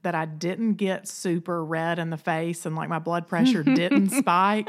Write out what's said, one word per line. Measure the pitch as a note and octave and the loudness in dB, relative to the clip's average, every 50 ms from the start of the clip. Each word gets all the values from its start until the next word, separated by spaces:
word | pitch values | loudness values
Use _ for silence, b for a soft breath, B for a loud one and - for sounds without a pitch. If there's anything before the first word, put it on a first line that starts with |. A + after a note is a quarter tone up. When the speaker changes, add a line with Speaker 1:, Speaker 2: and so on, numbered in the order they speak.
Speaker 1:
that | - F3+ E3+ | -4 -2 -2
I | D#3+ D#3+ | -2 -2
didn't | D#3+ D3+ D#3 E3 F3 F#3 - A3+ A3 G#3 | -4 -6 -4 -4 -4 -2 0 0 0 0
get | G#3+ G3+ F#3+ F#3 - - - | 0 0 0 -2 -2 -6 -10
super | - - - F#3+ E3+ F3 E3 F3+ F3 E3+ D#3+ | -12 -6 -2 -2 -2 -2 -2 -2 -4 -4 -2
red | D3+ E3 D#3+ E3 E3+ E3+ E3+ | -2 -2 -2 0 0 0 -2
in | E3 E3 | -2 -4
the | E3 | -6
face | D3+ - F3+ D#3+ D#3+ E3 E3+ E3+ - - | -4 -2 -2 -2 0 -2 -4 -4 -6 -6
and, | E3 D#3+ | -6 -4
like, | D#3+ D3+ D#3 | -4 -4 -4
my | E3 D#3+ | -4 -4
blood | E3 E3 E3+ F3 E3+ | -2 -2 -2 -2 -2
pressure | - F#3 E3+ B3 C4 A#3+ F3 | -2 2 4 4 4 4 2
Speaker 2:
<laughs> | C#3+ | 2
Speaker 1:
didn't | C#4 C4 G#3 F3 F#3 C#4+ G3+ G3 F#3+ | 2 2 2 2 2 4 4 4 4
spike. | A#3 C#4 C4+ - E3+ F3+ F#3+ G3+ G#3+ G#3+ G#3 | 2 2 2 4 4 4 4 4 2 0 0